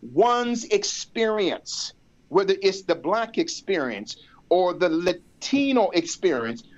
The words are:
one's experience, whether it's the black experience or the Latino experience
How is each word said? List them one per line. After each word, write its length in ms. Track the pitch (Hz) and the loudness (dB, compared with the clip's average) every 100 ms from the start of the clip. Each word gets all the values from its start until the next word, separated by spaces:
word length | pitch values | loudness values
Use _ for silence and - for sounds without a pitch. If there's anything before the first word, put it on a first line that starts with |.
one's 640 | 117 131 233 240 240 233 - | -6 2 4 4 0 -4 -2
experience, 1300 | 202 202 - - 233 220 214 180 - - - - - _ _ _ | -2 -2 -8 -10 -2 -2 0 -2 -2 -8 -10 -10 -14 _ _ _
whether 260 | 165 190 190 | 2 4 4
it's 200 | 190 190 | 2 0
the 140 | - 165 | -2 -2
black 420 | 156 214 226 - | 0 -2 -2 -2
experience 800 | 165 - - 185 127 101 107 - - - _ | -2 -4 -4 -2 -2 -4 -10 -14 -20 -20 _
or 240 | 175 180 | 2 2
the 160 | 151 180 | 2 0
Latino 1000 | 160 175 175 - _ - 277 277 254 190 | 2 0 -4 -8 _ -2 0 2 2 2
experience 760 | 175 165 - 185 131 113 117 - | 0 -2 -2 0 0 -2 -8 -14